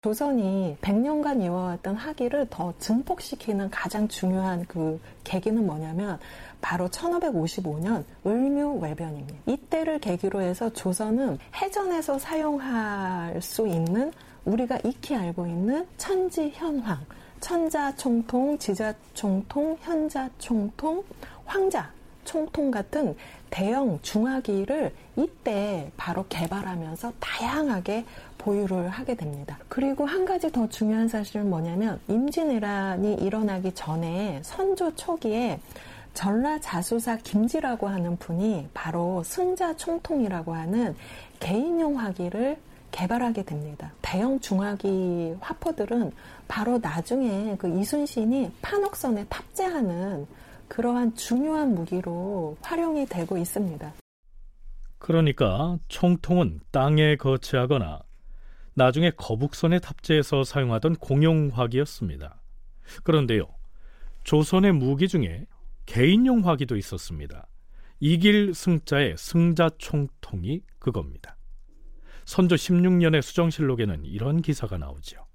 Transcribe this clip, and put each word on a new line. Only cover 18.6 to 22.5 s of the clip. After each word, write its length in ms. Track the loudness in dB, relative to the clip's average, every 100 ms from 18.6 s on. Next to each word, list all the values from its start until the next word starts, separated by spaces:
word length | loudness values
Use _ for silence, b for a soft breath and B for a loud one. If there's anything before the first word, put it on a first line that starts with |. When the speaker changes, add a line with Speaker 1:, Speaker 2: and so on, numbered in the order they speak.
| -2 -2 -2 -6 -14 -6 0 0 0 -2 0 -2
Speaker 1:
현자총통, 1200 | -2 0 0 -2 -6 -10 -2 0 0 -2 -2 -2 -6 B B B -4
황자총통 1200 | 2 2 2 -4 -14 -20 -18 -6 -4 -2